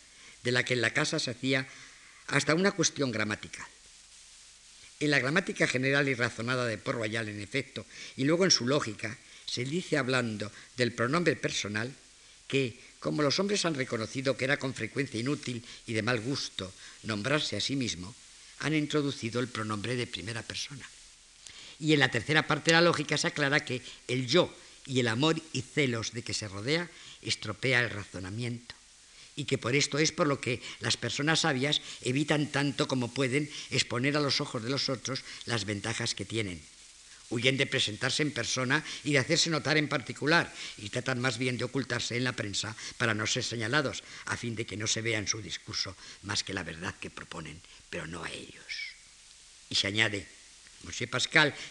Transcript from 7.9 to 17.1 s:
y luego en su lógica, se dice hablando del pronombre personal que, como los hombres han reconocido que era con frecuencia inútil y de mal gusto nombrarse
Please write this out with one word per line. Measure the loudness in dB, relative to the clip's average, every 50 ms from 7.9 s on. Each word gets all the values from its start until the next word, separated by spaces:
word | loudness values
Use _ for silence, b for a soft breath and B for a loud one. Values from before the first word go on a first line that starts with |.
| B B B B B
y | 0 4
luego | 4 6 6 6
en | 6 6
su | 6 4
lógica, | 4 4 4 2 0 -4 -6 -6 -8 -8 -10 B B B B B
se | -6 -4 -4 -2
dice | -2 -2 -2 -2 0 0
hablando | 2 2 2 2 2 2 0 -2 -4 -6 -8 B B B B B
del | 2 2 2 2
pronombre | 2 2 2 2 4 4 2 2
personal | 2 0 -2 -2 -2 -2 -2 -2 -2 -4 -4 -6 -12 -18 -20 B B B B B B B
que, | -2 0 0 0 0 -2 B B B B B
como | -4 -2 0 2 4
los | 4 4 4
hombres | 2 2 2 2 2
han | 0 0
reconocido | 0 -2 -2 -2 -2 -2 -2 -4 -2 0 0 0
que | 2 2
era | 0 0 0
con | 0 -4 -4
frecuencia | -4 -6 -4 -2 -2 -4 -2 -2 -2
inútil | 0 0 -2 -2 -2 -6 -6 -6 -8 B B B B
y | -2 0
de | 0 2
mal | 2 2 0
gusto | 0 -2 -2 -2 -4 -6 -6 -6 -8 -8 -8 B B B B B -4
nombrarse | -4